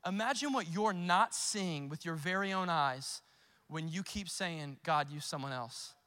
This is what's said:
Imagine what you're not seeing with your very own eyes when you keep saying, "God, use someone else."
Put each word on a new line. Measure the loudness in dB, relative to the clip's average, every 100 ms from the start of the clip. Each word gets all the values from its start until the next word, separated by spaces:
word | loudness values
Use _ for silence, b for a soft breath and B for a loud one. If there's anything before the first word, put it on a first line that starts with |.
| -2
Imagine | 0 0 0 2
what | 0 0
you're | 2 2
not | 2 4 6 6
seeing | 2 -2 0 0 0 -4
with | -6
your | -4 -2
very | 0 0 2
own | 0 2
eyes | 4 4 2 -6 -8 b b b b b
when | -6 -4
you | -4
keep | -4 -6 -6
saying, | -4 -2 -2 -6 -8
"God, | 2 2 2
use | -2
someone | -6 -4 -4
else." | -4 -6 -8 -12 -16